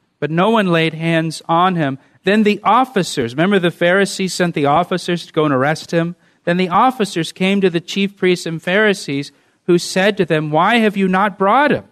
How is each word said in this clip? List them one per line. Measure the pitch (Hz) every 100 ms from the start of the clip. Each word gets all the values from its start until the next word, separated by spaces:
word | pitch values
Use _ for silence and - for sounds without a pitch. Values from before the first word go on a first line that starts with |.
| _ -
but | 147
no | 165 202
one | 226 185
laid | 165 160
hands | 156 165 165 160 - -
on | 165 185
him. | 175 143 135 _ _
Then | 185 214
the | 208 208
officers," | 190 226 254 202 170 - 117
remember | 127 185 196
the | 170
Pharisees | - 175 190 196 - 185
sent | - 175
the | 160
officers | 139 151 175 185 - 175 -
to |
go | -
and | 151
arrest | 131 139 156 -
him? | 170 170 175 _ _
"Then | - 175
the | 185
officers | 185 254 254 202 170 165
came | - 190 196
to | 185
the | 170
chief | - 196 196 196
priests | 185 180 170
and | 160
Pharisees, | - 190 214 196 - 139 139 _ _ _ -
who | 175
said | - 190 196 196
to |
them, | 175 156 156
'Why | 151 185 233
have | 214 196
you | 190
not | 185 208 185
brought | 196 247 294
him? | 135 -